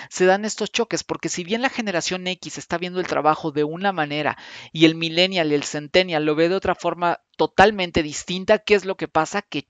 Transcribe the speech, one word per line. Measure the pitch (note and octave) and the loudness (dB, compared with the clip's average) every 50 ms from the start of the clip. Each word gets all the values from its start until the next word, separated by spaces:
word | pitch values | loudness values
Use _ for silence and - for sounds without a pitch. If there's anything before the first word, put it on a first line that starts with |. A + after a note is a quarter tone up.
| - - | -16 -12
se | - - F#3 | -2 2 4
dan | F#3 F#3+ G3 G#3 | 6 6 4 2
estos | A3 - - A3 F#3+ - | -4 -4 -4 -6 -4 0
choques, | - A#3 - - D#3 - | -2 -2 0 -2 -6 -4
porque | _ D#3 D3+ - E3 | _ -8 -6 -6 -6
si | - - F3+ | -6 -6 -4
bien | E3+ G#3 A3+ B3 | -4 -4 -2 -2
la | C4 | -4
generación | - - A#3 G#3 F#3 E3 D3+ - F#3 F#3 F3+ | -2 -2 -4 -2 -2 -2 -2 -2 -6 -4 -4
X | F#3 F#3 F3+ - D#3 - - | -6 -6 -6 -8 -14 -12 -14
está | - _ - | -8 _ -6
viendo | E3+ F3 F3+ F3+ F#3 | -4 -4 -4 -4 -4
el | F3 | -4
trabajo | D3+ D#3 C#3+ C#3+ D3+ D#3 D3+ - E3 C#3+ | -2 -2 2 2 2 2 2 -2 -4 -2
de | D3 D3+ | 0 -2
una | D3+ D#3+ E3+ F#3+ G3+ G3 | -2 -2 -2 -2 -2 0
manera | F3 D#3 C#3+ D3 D3+ D3+ C#3 A#2 - - - - - - - _ | 0 -2 -2 -2 -2 -2 -2 -2 -4 -10 -20 -18 -18 -20 -12 _
y | D#3+ D#3+ | 4 4
el | D#3+ D#3+ | 4 4
millennial | E3 E3 E3 D#3+ E3 F3+ F#3+ F#3+ F#3 E3 D3+ D3 | 2 -4 -4 2 2 2 2 2 0 0 2 2
y | |
el | C#3+ C#3 | 0 0
centennial | - - D3+ D3 C#3+ _ F3+ F#3 F#3 E3+ D3+ D3+ | -2 -8 -8 -8 2 _ 2 2 4 0 0 0
lo | D#3 D3+ | 0 2
ve | D3 E3 E3+ | 2 2 2
de | F#3 | 2
otra | G3 - F#3+ F3 | 0 0 -2 -2
forma | - - F3 E3 E3+ F3 F3 E3 - _ _ _ _ | -2 -2 -4 -4 0 0 -2 -2 -2 _ _ _ _
totalmente | E3 D#3 - - F#3 G#3+ A3 G3+ F#3 F3 D#3+ F3 D#3+ | 0 0 6 6 6 6 6 0 -4 -2 -2 -2 -2
distinta, | D3+ C#3+ - - - F3+ F#3 F#3+ F3+ G#3+ G#3 | -2 -6 -10 -8 -6 -6 -6 2 2 2 2
¿qué | - - G#3 | 4 2 2
es | G3+ F3+ | 2 2
lo | F#3+ F#3+ - | -2 -6 -6
que | E3+ D3 | -6 -2
pasa? | _ D#3+ D#3+ - - G3+ | _ 0 0 0 -2 -6
Que | G3+ _ - D3 - _ | -8 _ -8 -8 -8 _